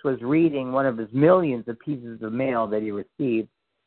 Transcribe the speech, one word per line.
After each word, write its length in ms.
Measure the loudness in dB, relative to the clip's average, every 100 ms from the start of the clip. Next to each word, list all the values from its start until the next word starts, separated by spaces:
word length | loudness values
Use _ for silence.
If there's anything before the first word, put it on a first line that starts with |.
was 180 | -4 -2
reading 500 | 0 4 4 2 -2
one 140 | 0 0
of 120 | -2
his 140 | -4
millions 560 | 4 6 6 4 -2 -6
of 120 | -10
pieces 420 | -8 -8 -8 -10
of 120 | -6
mail 340 | -4 -2 -2 -2
that 160 | -2
he 80 | -4
received, 560 | -6 -10 -6 -2 -2 -4 _ _ _